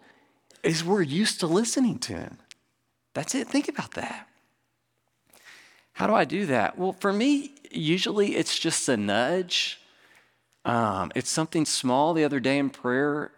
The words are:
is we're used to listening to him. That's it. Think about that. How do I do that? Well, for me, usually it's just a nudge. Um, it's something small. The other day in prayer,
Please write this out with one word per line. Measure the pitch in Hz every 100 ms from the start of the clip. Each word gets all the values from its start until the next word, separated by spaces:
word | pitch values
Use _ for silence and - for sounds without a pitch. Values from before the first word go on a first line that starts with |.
| _ _ _ _ _ -
is | - 160
we're | 165 208
used | 151 151 214 -
to | 165
listening | 175 233 - 247 -
to | -
him. | 87 - - - - _ _ _ _ _
That's | - 151
it. | 269 233
Think | 277 294
about | 294 -
that. | - - - - _ _ _ _ _ _ _ _ _ _ - - - - _ _
How | - 196
do |
I | 214 147
do | 170 190
that? | 123 98 -
Well, | 185
for | - 202
me, | 202 262 285 285 - -
usually | - 156 185 233 208 202 -
it's | - -
just | 165 - -
a | 117
nudge. | 101 101 127 185 175 - - - _ _ _ - _ _ _ _ -
Um, | 117 113 95 87 -
it's | 127
something | - 156 165 151
small. | - 131 127 156
The | 160 151
other | 143
day | 123 139
in | 139
prayer, | - 123 127 147 147 -